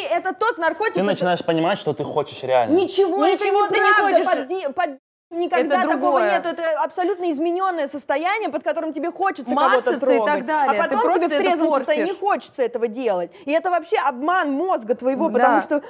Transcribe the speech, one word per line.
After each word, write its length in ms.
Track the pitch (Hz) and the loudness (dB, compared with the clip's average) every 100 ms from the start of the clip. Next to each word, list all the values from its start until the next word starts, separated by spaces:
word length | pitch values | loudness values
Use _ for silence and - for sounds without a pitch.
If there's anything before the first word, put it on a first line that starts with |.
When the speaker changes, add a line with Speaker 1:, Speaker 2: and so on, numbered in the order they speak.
| 359 | -2
Speaker 1:
это 260 | 339 370 | -4 -4
тот 240 | 359 440 370 | -4 -2 0
наркотик, 360 | 330 320 440 - | -2 -2 -2 0
Speaker 2:
Ты 40 | |
Speaker 1:
который 100 | 202 | -2
Speaker 2:
начинаешь 320 | 190 180 175 - | 0 0 -2 -2
понимать, 320 | 165 165 196 | 0 0 -2
что 160 | - | -4
ты 100 | 139 | -4
хочешь 380 | 143 - 139 - | -4 -4 -4 -6
реально. 300 | 131 127 117 330 | 0 2 4 2
Speaker 1:
Ничего, 500 | 370 370 392 370 311 | 0 0 0 2 2
Speaker 3:
Ничего 380 | 392 403 392 415 | 2 2 2 2
Speaker 1:
это 80 | |
Speaker 3:
ты 60 | 415 | 2
не 60 | 403 | 4
Speaker 1:
неправда, 260 | 415 403 349 | 4 4 2
Speaker 3:
хочешь. 80 | 370 | 2
Speaker 1:
под 220 | 330 262 | -2 -2
ди-, 200 | 370 311 | -6 -6
под 160 | 269 349 269 _ _ - | -4 -4 -6 _ _ -12
никогда 420 | 339 349 349 330 269 | -6 -2 0 2 2
Speaker 3:
Это 80 | 254 | 2
Speaker 1:
такого 100 | 311 254 269 | 2 2 2
Speaker 3:
другое. 120 | 214 | 2
Speaker 1:
нет. 140 | 196 339 | 0 -2
Это 180 | 339 330 302 | -4 -2 -2
абсолютно 480 | 302 - 359 381 359 | -2 -2 -2 -2 -2
изменённое 560 | 285 330 349 381 339 277 | -2 -2 0 -2 -2 -4
состояние, 640 | 285 - 285 339 427 392 | -6 -4 -2 0 -2 -4
под 140 | 285 | -4
которым 280 | 330 302 320 | -4 -4 -4
тебе 200 | 302 311 | -4 -6
хочется 360 | - 381 320 240 | -2 -4 -4 -4
Speaker 3:
Мацаться 380 | 262 - - - 294 | 2 4 4 2 0
Speaker 1:
кого-то 80 | 262 | 2
трогать. 220 | 240 214 | 2 2
Speaker 3:
и 100 | 294 | 0
так 60 | 247 | 0
далее. 360 | 311 277 311 | 0 2 2
Speaker 1:
А 20 | |
Speaker 3:
Ты 60 | 330 | 0
Speaker 1:
потом 120 | - | 2
Speaker 3:
просто 160 | 466 359 | 2 2
Speaker 1:
тебе 80 | 330 | 2
в 20 | 294 | 2
Speaker 3:
это 40 | 381 | 2
Speaker 1:
трезвом 200 | 339 320 285 | 2 2 2
состоянии 260 | 247 302 330 | 0 0 0
Speaker 3:
форсишь. 160 | 392 | -2
Speaker 1:
не 60 | 392 | -2
хочется 360 | 339 - - | -2 -4 -4
этого 240 | 240 240 233 | -4 -2 -4
делать. 420 | 214 247 185 175 - - | -2 -2 0 -2 -8 -2
И 60 | |
это 160 | 302 359 | 0 0
вообще 260 | 349 320 427 | -2 0 0
обман 540 | 285 247 294 370 320 | 0 -2 0 0 0
мозга 420 | 269 359 339 220 | -2 0 -2 -2
твоего, 360 | 247 247 269 320 | -2 0 0 0
Speaker 3:
Да. 40 | 220 | 4
Speaker 1:
потому 220 | 247 220 | 4 4
что 200 | - 294 294 | 2 -2 -4